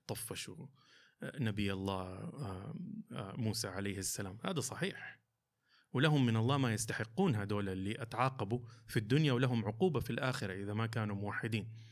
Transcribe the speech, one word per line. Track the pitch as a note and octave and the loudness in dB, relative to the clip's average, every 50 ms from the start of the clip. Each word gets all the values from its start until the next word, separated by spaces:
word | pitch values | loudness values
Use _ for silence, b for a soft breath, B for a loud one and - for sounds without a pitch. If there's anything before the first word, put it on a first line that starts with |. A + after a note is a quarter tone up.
| _ - | _ -8
طفشوا، | A2 - - - - - - - - - - - b b b b b b b b b b - | -8 -8 -6 -8 -8 -8 -8 -10 -10 -12 -14 -14 b b b b b b b b b b -12
آه، | C3+ - C#3+ | -10 -4 -2
نبي | B2+ A2 G2+ G2+ G2+ G2 G2 | -2 0 0 0 0 0 0
الله، | F#2+ F#2+ G2 G2 F#2 F#2 | 0 0 -2 -2 -2 -4
آه، | F#2 F#2 G2 A2 - - - - G2+ F#2+ F#2 G2 - - - F3+ F#3+ G#3 - - - | -6 -8 -8 -10 -10 -8 -8 -8 -8 -8 -8 -8 -8 -8 -8 -10 -10 -10 -12 -12 -10
آه، | - C3 A2 F#2+ - - | -10 -8 -8 -8 -6 -2
موسى | A#2 A2 G2 A2+ G#2+ G2+ | -2 -2 0 -2 -4 -4
عليه | F#2 F#2+ G2+ G2+ F#2+ G2 | -4 -2 -2 -2 -2 -2
السلام". | F#2+ - - - G2+ F#2+ G2+ A2+ - | -4 -4 -4 -4 -6 -6 -8 -6 -4
هذا | - F#3+ D3 | -2 -2 -2
صحيح، | A#2+ - - - B2+ B2 - - - - - - _ _ _ _ _ _ _ b b b b b b b - | -2 -4 -2 -2 -4 -4 -4 -6 -10 -14 -14 -18 _ _ _ _ _ _ _ b b b b b b b 0
ولهم | B2 C#3+ D#3+ D3+ C#3+ C3 | 4 4 6 8 8 8
من | A#2+ A2+ A2+ | 6 6 6
الله | A2 A#2+ C#3 C#3 | 6 4 4 4
ما | C3+ A#2+ A2 | 4 2 2
يستحقون | G#2+ - - G#2+ - A2+ - - - G3 F#3 B2 | 0 0 -2 -2 -2 -4 -2 2 4 4 4 4
هدول | G#2+ G2+ G2 G#2 G#2 G2+ F#2+ | 2 2 0 0 0 0 0
اللي | F#2+ F#2+ F#2+ G2 A2+ - | -2 -2 -2 -2 -2 -4
أتعاقبوا | A#2+ A2+ - A2 B2 C3+ C3 B2+ A2 G2 A#2 A#2+ B B B B B - | -6 -4 0 2 2 2 2 0 -2 -2 -2 -2 B B B B B -4
في | - B2 | -2 -2
الدنيا، | G#2+ G#2+ B2+ D3+ D#3+ C#3+ B2+ | 2 4 4 4 6 4 4
ولهم | A#2+ C3 B2+ B2+ A2+ G#2+ | 4 4 4 4 2 2
عقوبة | G#2+ G#2+ - F#3 F#3 D3 A#2+ | 0 0 2 2 2 2 2
في | - - | 0 0
الآخرة | A#2 A#2 C#3 C3 B2 - A2+ F#2+ F#2 | -2 0 0 0 0 0 -2 -4 -4
إذا | F#2+ G2 G2+ G#2 | -4 -4 -2 0
ما | G#2+ A2+ | 0 0
كانوا | A2+ A2+ A#2 G#2+ G#2 G2+ | 0 0 0 0 0 0
موحدين. | G2+ G2+ G#2 G2 - - A#2 A2 A2 G2+ - B B B B | -2 -2 -2 -2 -2 -2 0 0 0 -2 -4 B B B B